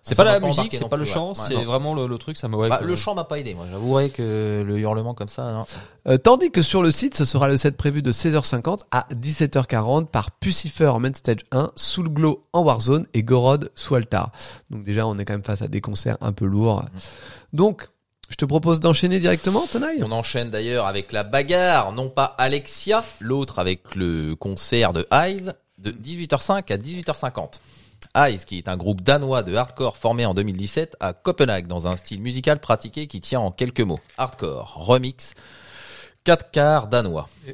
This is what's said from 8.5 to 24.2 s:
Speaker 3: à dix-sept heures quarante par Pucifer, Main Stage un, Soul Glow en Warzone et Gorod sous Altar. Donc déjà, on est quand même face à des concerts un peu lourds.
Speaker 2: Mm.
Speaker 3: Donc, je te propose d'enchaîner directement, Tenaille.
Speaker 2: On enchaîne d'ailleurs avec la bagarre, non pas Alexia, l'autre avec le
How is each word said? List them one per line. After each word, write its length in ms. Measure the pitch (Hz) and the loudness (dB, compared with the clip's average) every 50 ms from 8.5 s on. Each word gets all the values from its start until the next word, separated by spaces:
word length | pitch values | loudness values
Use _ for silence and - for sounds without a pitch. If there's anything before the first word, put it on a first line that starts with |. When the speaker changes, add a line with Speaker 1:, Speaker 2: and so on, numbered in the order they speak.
| - 120 117 160 190 208 - _ | -2 0 -2 -2 -4 -4 -6 _
Speaker 3:
à 140 | - 123 - - | -2 -2 0 0
dix-sept 460 | 143 117 120 147 156 - 160 139 - | -8 -6 -4 -4 0 0 0 2 2
heures 100 | 139 131 | 0 0
quarante 420 | - 127 113 107 117 135 151 165 151 | 2 0 0 2 2 2 0 0 0
par 220 | - 110 104 - | -2 -2 -2 -2
Pucifer, 600 | - _ - 196 180 - - 151 - - 160 143 120 | -10 _ -2 -2 -2 0 -2 -4 0 4 4 4 4
Main 140 | 113 123 131 135 | 4 0 -2 -2
Stage 260 | - _ - 113 - - _ | -2 _ 0 0 0 -2 _
un, 200 | - 127 151 - _ | -2 -2 -2 -2 _
Soul 320 | - - - - 185 175 | -4 -4 -4 -2 -2 -2
Glow 380 | 165 151 147 160 156 143 - _ _ - | -2 2 4 4 4 2 0 _ _ 0
en 80 | 175 | 4
Warzone 440 | 170 151 120 110 110 120 139 160 - - - | 4 4 4 4 2 2 2 2 0 0 -2
et 80 | 113 | -2
Gorod 480 | 107 113 127 123 120 131 139 147 - - _ | 2 4 4 4 6 4 4 2 0 -8 _
sous 200 | - - - 139 | -14 -4 0 0
Altar. 360 | 123 113 - - 95 90 - - - - - - - _ _ | 0 0 0 -2 -2 -2 -2 -8 -16 -16 -16 -16 -20 _ _
Donc 160 | - 107 101 | -12 -10 -6
déjà, 200 | 101 101 110 113 | -2 -2 0 0
on 140 | 113 104 101 | -2 -2 -4
est 60 | 101 | -6
quand 80 | 104 104 | -6 -6
même 100 | 101 104 | -6 -4
face 180 | - 104 101 | -4 -4 -4
à 60 | 104 | -4
des 140 | 101 101 101 | -4 -4 -4
concerts 340 | - 107 104 101 - 117 113 - | -4 -4 -6 -4 -2 -2 -4 -2
un 100 | - 113 | -4 -4
peu 140 | 101 - 98 | -2 0 0
lourds. 380 | 95 98 101 110 113 107 98 - | 0 2 2 2 2 2 0 -4
Speaker 2:
Mm. 40 | - - - - - - - - - - - - _ | -8 -12 -14 -16 -16 -18 -18 -20 -20 -20 -20 -16 _
Speaker 3:
Donc, 380 | - 147 190 214 180 - - _ _ _ _ _ _ _ - _ | 2 4 4 4 2 -2 -12 _ _ _ _ _ _ _ -16 _
je 80 | - | -4
te 80 | - 151 | -4 -2
propose 340 | 135 143 160 151 170 165 156 | 0 0 2 4 2 2 4
d'enchaîner 400 | 156 170 160 - - 180 180 190 | 4 4 4 4 2 2 2 2
directement, 480 | 170 175 180 160 - 185 196 233 349 - | 2 2 2 2 0 0 0 0 -2 -2
Tenaille. 320 | - 233 285 311 320 285 160 | -4 -4 -2 -2 -2 -2 -2
Speaker 2:
On 60 | 107 113 | -2 -2
enchaîne 360 | 117 120 - - 123 120 117 | -4 -4 -2 -4 -4 -4 -4
d'ailleurs 360 | 104 107 110 120 123 120 104 | -4 -4 -4 -2 0 0 0
avec 240 | 98 98 101 98 - | 0 -2 -4 -6 -4
la 140 | 113 104 104 | -4 -4 -4
bagarre, 680 | 104 123 135 143 143 175 180 180 180 170 135 107 95 | 0 0 0 2 2 2 2 4 4 4 4 2 0
non 160 | 104 123 135 | -4 -6 -6
pas 260 | 131 - - 135 - - | -2 0 0 0 0 2
Alexia, 680 | - 127 135 143 143 143 - - - - 190 214 226 226 - - - | 0 2 2 2 -2 -4 -8 -12 -10 -2 0 0 0 0 -4 -14 -10
l'autre 400 | 101 113 131 139 139 - - - | -4 -2 -2 -2 -2 -4 -4 -2
avec 340 | 90 92 92 - _ - - | 0 0 -2 -2 _ -12 -4
le 420 | 95 92 87 82 80 | -2 -2 0 0 -2